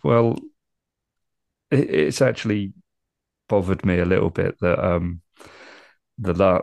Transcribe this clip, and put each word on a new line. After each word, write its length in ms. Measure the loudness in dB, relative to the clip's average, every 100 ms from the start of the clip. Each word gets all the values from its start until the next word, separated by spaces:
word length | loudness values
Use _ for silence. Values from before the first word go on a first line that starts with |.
Well, 340 | 0 2 2 -2 -10 _ _ _ _ _ _ _ _ _ _ _ _
it, 200 | -2 0
it's 300 | 0 0 2
actually 500 | 0 0 -2 -4 -4 -12 _ _ _ _ _ _ -2
bothered 360 | 0 0 -2
me 140 | 0 0
a 60 |
little 260 | 2 0 0
bit 260 | -2 -4 -2
that, 180 | -2 0
um, 360 | 0 -2 -4 -8 -16 -20 -20 -20 -20 -20 -20 _ _ -8
the 140 | -4
la-, 280 | 2 2 2